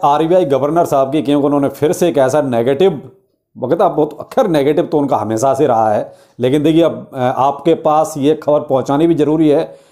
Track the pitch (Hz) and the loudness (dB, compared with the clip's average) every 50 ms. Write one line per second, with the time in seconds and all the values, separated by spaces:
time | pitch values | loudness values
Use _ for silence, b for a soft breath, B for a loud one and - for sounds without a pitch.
0 | - 143 143 151 160 160 180 185 180 143 139 127 139 147 160 170 165 - 147 139 | 0 2 2 2 2 2 2 2 2 2 0 0 0 0 0 0 0 2 2 0
1 | 135 127 143 156 117 135 143 147 135 147 143 143 139 127 135 - 143 160 175 - | 0 0 0 -2 0 0 0 0 0 0 0 0 -2 -2 -4 -2 -2 -2 0 0
2 | 180 170 - 143 131 127 123 151 139 135 120 117 117 127 139 143 185 196 160 123 | 0 0 2 2 0 2 2 0 0 0 0 0 0 0 0 2 2 0 0 -2
3 | - - - _ _ _ _ _ _ _ - - 123 120 165 - 196 170 151 151 | -10 -16 -20 _ _ _ _ _ _ _ -14 -8 -6 -4 0 0 0 0 0 0
4 | 147 - - - - - - 247 247 196 160 147 135 147 147 139 123 123 165 147 | -2 -2 -4 -10 -14 -8 -2 -2 0 0 0 0 0 0 0 0 -2 -2 -2 -2
5 | 143 131 135 107 104 107 110 110 135 139 131 131 156 131 120 113 110 110 104 120 | -2 0 -2 -2 -2 -2 -4 -2 0 0 0 2 0 0 2 2 2 0 0 -2
6 | - - B B B B B B 120 135 151 151 143 165 156 165 165 156 - - | -4 -6 B B B B B B -2 0 0 0 2 2 2 4 2 2 0 -4
7 | - - - 131 123 127 131 127 131 143 139 - - 170 160 151 - 156 151 156 | -14 -12 -8 -4 -2 -2 0 0 0 0 0 0 0 0 0 0 2 0 2 2
8 | 160 156 - 147 135 147 156 - - 147 151 147 120 - 135 131 120 139 139 147 | 0 -2 -4 -2 0 0 0 0 0 0 0 0 0 0 -2 -2 0 0 0 0
9 | 165 170 165 139 147 139 156 160 160 151 143 151 - - B B B B | 2 2 2 2 0 0 2 2 2 2 2 2 0 -4 B B B B